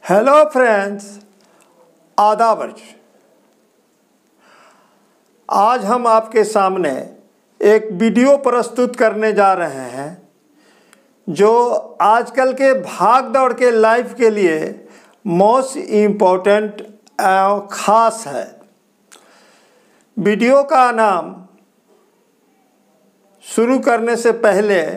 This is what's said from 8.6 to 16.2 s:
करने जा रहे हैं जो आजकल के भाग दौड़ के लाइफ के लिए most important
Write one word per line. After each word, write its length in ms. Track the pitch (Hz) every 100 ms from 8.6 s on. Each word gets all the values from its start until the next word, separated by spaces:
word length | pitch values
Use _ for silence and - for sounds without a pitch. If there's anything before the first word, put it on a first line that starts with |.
| 233 - 247 -
करने 360 | 220 208 214
जा 180 | 202 196
रहे 340 | 185 165 135 127
हैं 380 | 127 143 185 _ _ _ _ _ _ _ _ _ _ -
जो 220 | 151 208 233 240 - - -
आजकल 520 | 190 233 240 - 262
के 180 | 254 269
भाग 520 | 262 269 - 208 247 233
दौड़ 180 | 254 254
के 180 | 233 247
लाइफ 420 | 226 220 233 240 214
के 120 | 226
लिए 300 | 214 185 156 160 - - - _ _ 208
most 500 | 170 202 254 262 - - 214
important 840 | 208 202